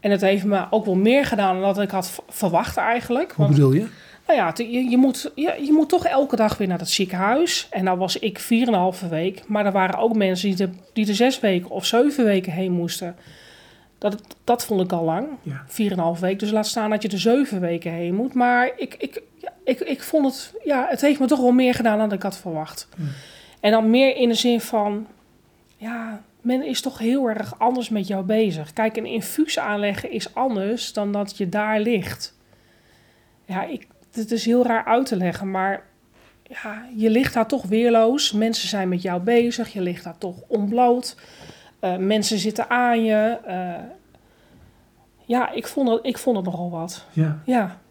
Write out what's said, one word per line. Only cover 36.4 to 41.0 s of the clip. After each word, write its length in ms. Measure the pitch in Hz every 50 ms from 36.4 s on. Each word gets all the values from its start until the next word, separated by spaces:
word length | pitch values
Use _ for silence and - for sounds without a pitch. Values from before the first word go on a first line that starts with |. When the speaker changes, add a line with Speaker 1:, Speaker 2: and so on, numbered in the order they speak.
Speaker 1:
ja, 420 | _ - 254 - - 214 208 220 240 254 247
je 140 | 214 220 220
ligt 240 | 220 240 269 - -
daar 120 | 240 220
toch 160 | 220 285 247
weerloos. 720 | - 180 214 226 240 240 233 226 226 226 262 294 - -
Mensen 360 | - 208 220 226 226 - - -
zijn 200 | 214 196 190 185
met 140 | 185 180
jou 180 | 180 190 175 180
bezig. 500 | 180 226 240 233 240 240 233 - 226 -
Je 80 | - 202
ligt 240 | 180 175 175 - -
daar 140 | 170 165 -
toch 180 | - 185 180 - -
ontbloot. 680 | - 240 214 202 202 226 240 247 240 240 247